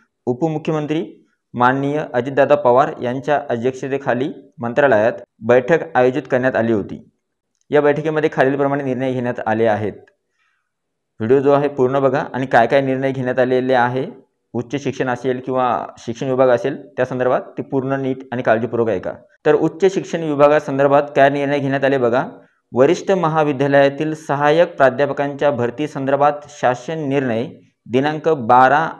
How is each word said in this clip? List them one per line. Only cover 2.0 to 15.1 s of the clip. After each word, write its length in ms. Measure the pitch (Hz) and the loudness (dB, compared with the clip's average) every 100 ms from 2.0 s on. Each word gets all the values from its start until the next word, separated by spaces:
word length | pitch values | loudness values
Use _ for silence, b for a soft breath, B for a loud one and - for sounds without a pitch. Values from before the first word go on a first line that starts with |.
| - | -4
अजितदादा 400 | 123 127 135 131 | -4 -2 0 2
पवार 380 | 147 131 123 151 - | 4 4 4 2 -2
यांच्या 400 | 120 131 143 147 - | -6 -6 -2 -2 -2
अध्यक्षतेखाली 800 | 120 123 127 139 135 135 123 147 - - - | -2 -2 -4 -6 -6 -2 -2 -2 -6 -18 -10
मंत्रालयात 540 | 120 123 143 107 113 123 - _ 113 | -6 2 4 4 2 -2 -12 _ 2
बैठक 320 | 123 131 165 - | 2 4 -2 0
आयोजित 280 | 127 127 135 - | 2 2 0 -2
करण्यात 260 | 127 131 117 | -2 0 0
आली 160 | 117 | 0
होती. 380 | 110 87 - - _ _ _ _ _ - | 0 -2 -10 -16 _ _ _ _ _ -2
या 100 | 147 | 2
बैठकीमध्ये 500 | 147 147 156 156 156 | 2 0 -2 -2 -2
खालीलप्रमाणे 520 | 160 135 139 139 143 | 2 0 2 -2 -2
निर्णय 280 | 135 123 131 | -4 -4 -4
घेण्यात 280 | 127 120 120 - | -4 -4 -4 -4
आले 200 | 110 113 | 0 0
आहेत. 260 | 104 104 - _ _ _ _ _ _ _ _ _ _ _ - | 0 -4 -8 _ _ _ _ _ _ _ _ _ _ _ -6
व्हिडिओ 180 | 110 135 | 2 4
जो 140 | 135 | 4
आहे 160 | 139 143 | 2 2
पूर्ण 300 | 139 127 139 | 0 0 2
बघा 260 | 135 139 - | 0 0 -4
आणि 140 | 123 131 | -6 0
काय 200 | 131 117 | 2 4
काय 140 | 139 | 2
निर्णय 320 | 135 131 135 | 0 -2 -4
घेण्यात 260 | 135 123 127 | -4 -4 0
आलेले 360 | 127 127 127 | 2 2 2
आहे, 540 | 127 120 131 190 - _ _ _ | 2 2 -2 -6 -10 _ _ _
उच्च 320 | 113 120 143 | -8 -6 -6
शिक्षण 240 | 139 - | -6 -4
असेल 320 | 131 | -4